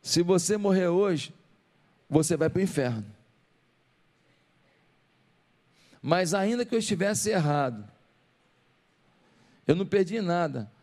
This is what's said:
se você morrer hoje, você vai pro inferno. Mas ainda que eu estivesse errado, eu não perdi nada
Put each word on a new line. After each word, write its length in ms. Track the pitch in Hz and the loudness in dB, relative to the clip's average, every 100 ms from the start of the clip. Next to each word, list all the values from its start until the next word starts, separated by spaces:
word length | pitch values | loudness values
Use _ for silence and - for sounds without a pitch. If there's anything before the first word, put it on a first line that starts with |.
se 220 | - - | -2 0
você 340 | 175 185 175 208 | 2 2 2 -2
morrer 300 | 202 190 180 | 2 2 2
hoje, 480 | 175 202 160 - - _ _ _ _ _ _ _ | 2 2 0 -4 -16 _ _ _ _ _ _ _
você 280 | 147 156 165 | 2 2 0
vai 120 | 160 | 0
pro 140 | 180 | 0
inferno. 420 | 190 - 127 113 104 - _ _ _ _ _ _ _ _ _ _ _ _ _ _ _ _ _ _ _ _ _ _ _ _ _ _ _ - | -2 0 -2 -2 -8 -16 _ _ _ _ _ _ _ _ _ _ _ _ _ _ _ _ _ _ _ _ _ _ _ _ _ _ _ -12
Mas 320 | 127 170 180 | 0 0 2
ainda 320 | 196 196 240 | 0 0 -2
que 100 | 240 | -2
eu 40 | 226 | -2
estivesse 520 | 220 190 196 208 208 | -2 -2 0 -2 0
errado, 540 | 208 151 147 135 113 104 _ _ _ _ _ _ _ _ _ _ _ _ _ _ _ _ _ - | 0 2 0 -2 -4 -14 _ _ _ _ _ _ _ _ _ _ _ _ _ _ _ _ _ 0
eu 80 | |
não 100 | 160 | 0
perdi 360 | 196 202 190 226 | 2 0 0 -2
nada 500 | 185 175 165 127 107 _ | -2 -2 -2 -4 -10 _